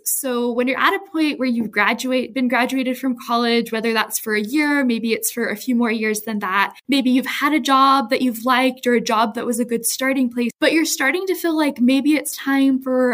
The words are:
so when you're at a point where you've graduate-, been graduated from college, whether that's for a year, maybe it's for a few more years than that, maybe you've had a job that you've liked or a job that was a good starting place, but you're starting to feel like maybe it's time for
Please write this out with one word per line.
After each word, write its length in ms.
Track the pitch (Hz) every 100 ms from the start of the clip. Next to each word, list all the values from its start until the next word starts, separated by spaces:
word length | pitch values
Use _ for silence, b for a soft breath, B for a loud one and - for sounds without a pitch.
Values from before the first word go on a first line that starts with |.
so 480 | - - 262 240 240
when 160 | 233 247
you're 100 | -
at 160 | 294
a 160 | 381 392
point 280 | 320 302 214
where 80 | 254
you've 240 | 233 208
graduate-, 600 | 208 202 226 254 254 -
been 160 | 262 247
graduated 480 | 247 254 269 254 254
from 180 | 269 240 -
college, 460 | 233 233 233 233
whether 200 | 220 226
that's 280 | 220 208 -
for 160 | 220 214
a 60 |
year, 420 | 214 302 294 285
maybe 300 | 254 226 226
it's 180 | 220 -
for 160 | 240 202
a 80 | 208
few 180 | -
more 160 | 233 233
years 320 | 220 220 214
than 180 | 226 208
that, 360 | 196 196 190 B -
maybe 220 | 285 254
you've 160 | 254 -
had 280 | - 277
a 60 | 302
job 520 | 254 269 269 269 226
that 100 | 262
you've 240 | 254 220 240
liked 400 | 247 262 254 247
or 80 |
a 80 | 240
job 320 | 233 220 233
that 140 | 233 226
was 120 | 233
a 60 | 240
good 200 | 233 233
starting 440 | - 262 269 247
place, 220 | 240 240 -
but 140 | 311
you're 120 | 320 311
starting 400 | - 269 359 381
to 80 |
feel 240 | 349 339 311
like 220 | 285 -
maybe 340 | 247 269 285
it's 240 | 302 - -
time 420 | 269 269 269 262
for 340 | 262 254 254